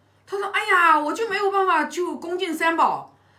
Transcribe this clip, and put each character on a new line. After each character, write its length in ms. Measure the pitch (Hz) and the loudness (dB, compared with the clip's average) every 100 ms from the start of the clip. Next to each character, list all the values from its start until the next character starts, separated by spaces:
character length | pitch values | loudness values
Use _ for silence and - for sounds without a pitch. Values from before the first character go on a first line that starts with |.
| _ _ - | _ _ -8
他 100 | 403 | -6
说 120 | 392 | -4
：“哎 140 | 392 | -2
呀， 340 | 427 370 339 311 | 2 4 6 4
我 140 | 294 | 2
就 160 | 415 453 | -4 -4
没 80 | 392 | -2
有 120 | 392 | 0
办 120 | 392 | 0
法 200 | 370 320 | 2 2
就 320 | 294 330 349 254 | 0 -4 -6 -6
恭 200 | 339 359 | -8 -6
敬 160 | 359 | -4
三 240 | 320 330 330 | -2 0 2
宝。” 400 | 240 147 - _ _ | 0 0 -8 _ _